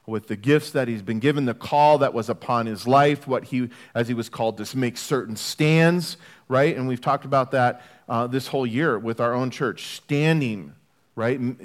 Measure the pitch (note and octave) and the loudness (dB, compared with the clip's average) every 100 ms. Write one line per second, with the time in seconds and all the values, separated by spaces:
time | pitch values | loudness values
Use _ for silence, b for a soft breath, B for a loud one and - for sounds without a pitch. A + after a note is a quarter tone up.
0 | - A2 - G#2 A2+ D3 D3 D3 A#2+ A2 | -8 -6 -6 -4 2 2 2 -4 -2 -4
1 | F#2+ A2 C3+ D3 B2+ A2+ - D3 D3 D3 | -4 -2 0 2 0 -2 -2 4 6 6
2 | C#3 A#2+ A2 C#3 - A#2+ A2+ G#2 A#2+ C3+ | 4 0 -4 -6 -2 -2 -2 -4 2 6
3 | D3 D3 - B2 - B2+ A#2+ B B A#2+ | 6 2 -2 -4 -2 -4 -4 B B -4
4 | A#2+ A#2 A2+ - A2+ G#2 G#2 C3 B2 A#2 | -2 -2 -6 -4 -4 -4 -6 -2 -2 -4
5 | - C3+ G#2 G#2+ - - D3+ D#3+ E3 F3 | -4 -4 -4 -8 -8 0 4 6 6 4
6 | D#3+ - B B B B2+ D3 B2+ C3 B2 | -2 -10 B B B 2 2 2 -4 -4
7 | D#3 C3+ C#3 C3+ B2+ C3+ B2 - B B | -2 -2 0 0 0 2 2 0 B B
8 | B A#2+ A#2+ C3 B2+ C#3 B2+ A#2 D#3+ A2 | B -4 -2 -4 -4 -4 -2 0 0 0
9 | A2+ A2 A#2+ B2 C3 - C3 F2+ - - | -2 -2 0 0 -4 -4 -4 -4 -10 -12
10 | - D3 D#3 D#3+ B2+ G#2 D2 - _ _ | -4 0 2 2 0 -4 -10 -20 _ _
11 | _ - A2+ C3 B2 B2+ | _ -4 -2 0 -2 -6